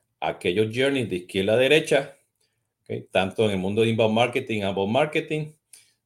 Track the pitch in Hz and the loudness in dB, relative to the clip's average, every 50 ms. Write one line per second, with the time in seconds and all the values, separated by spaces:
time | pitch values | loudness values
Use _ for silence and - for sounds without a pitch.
0 | _ _ _ _ - 80 80 - - 92 90 101 110 110 110 120 131 139 139 135 | _ _ _ _ -6 -6 -6 -4 -4 -2 0 0 0 0 0 0 0 0 0 0
1 | 120 95 90 90 87 - - 95 98 101 107 120 131 135 147 160 156 - 156 139 | -2 -2 -4 -6 -8 -4 -2 -2 0 2 4 4 4 6 4 4 4 2 0 0
2 | 143 - - _ _ _ _ _ _ _ _ _ _ _ _ _ _ - 120 120 | 0 -2 -10 _ _ _ _ _ _ _ _ _ _ _ _ _ _ -10 -10 -10
3 | 120 - - 92 92 95 95 - 113 107 101 92 90 92 104 110 113 113 113 110 | -10 -2 0 0 0 0 0 0 0 0 0 0 -2 -2 0 0 2 2 2 2
4 | 117 107 107 113 120 123 120 135 117 - 113 107 98 95 98 95 98 98 113 135 | 2 2 2 2 2 0 0 -4 -6 -4 -4 -4 -4 -2 -2 -2 -2 0 2 0
5 | 156 156 - 160 151 - 156 151 156 151 - _ _ _ - - _ _ _ _ | 0 0 -2 -4 -4 -4 -6 -6 -6 -10 -14 _ _ _ -20 -20 _ _ _ _
6 | _ | _